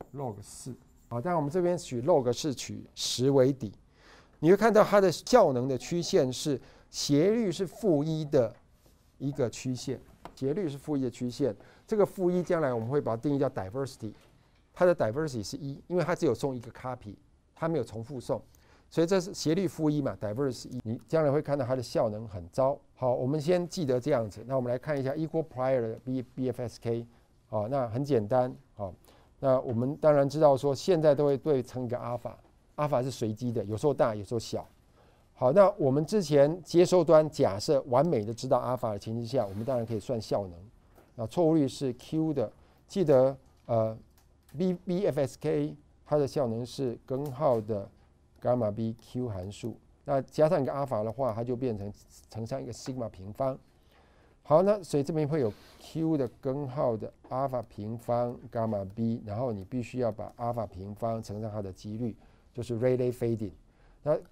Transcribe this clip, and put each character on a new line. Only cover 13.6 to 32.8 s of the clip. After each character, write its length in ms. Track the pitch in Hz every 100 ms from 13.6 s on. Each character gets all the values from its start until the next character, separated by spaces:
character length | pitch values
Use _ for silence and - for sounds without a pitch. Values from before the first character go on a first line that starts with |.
| 95 123 139 - 107 - _ _ _ _ _
它 100 | -
的 120 | 180 175
diversity 480 | 113 123 160 123
是 120 | 98 -
一， 220 | 139 143 -
因 100 | 175
为 60 |
它 100 | 160
只 140 | 165 170
有 80 |
送 220 | 113 143 127
一 20 |
个 140 | 117
copy， 420 | - 127 123 104 95 _ _ _
它 140 | - 165
没 100 | 160
有 60 |
重 180 | 113 107
复 160 | 113 135
送， 240 | - 123 - - _ - _
所 140 | -
以 20 | 170
这 140 | 190
是 120 | 175
斜 220 | 175 151
率 140 | 175 170
负 200 | - 156
一 140 | 147
嘛， 160 | 131 101
diversity 500 | 104 110 139 120 -
一， 100 | 123
你 180 | 110 120 -
将 180 | 160
来 60 | 151
会 100 | 143
看 160 | 147 143
到 80 |
它 120 | 120 131
的 60 |
效 260 | 117 165 120
能 180 | 104 113
很 180 | 92 85
糟。 280 | - 131 - _ -
好， 180 | 127
我 140 | 131 127
们 120 | 156
先 280 | 147 180 170
记 160 | - 139
得 140 | 127
这 100 | 151
样 180 | 135 110
子。 140 | 98
那 120 | 117 135
我 40 |
们 80 | 123
来 80 | 127
看 240 | 151 143
一 40 |
下 100 | 131
equal 300 | 151 160 165 151
prior 340 | 123 131 131
的 140 | 113 117
B-，B 440 | 131 131 123 - 127
F 140 | 120
S 180 | 120 -
K。 240 | 117 117 117 _ _ _ _
好， 220 | 107 107
那 180 | 139 120
很 140 | 113
简 240 | 143 127 104
单。 260 | 127 127 135 _
好， 180 | - 98 90 _ - _ _
那 220 | 139 127
我 120 | 139
们 240 | 117 131 156
当 140 | 156
然 160 | 147 139
知 120 | 143
道 160 | 147 135
说 180 | 143
现 260 | 135 - 170
在 140 | 156
都 120 | 139 147
会 100 | 139
对 260 | 160 135
称 220 | 120 127
一 40 | 123
个 80 | 120
alpha，alpha 1080 | 120 120 117 95 _ _ _ -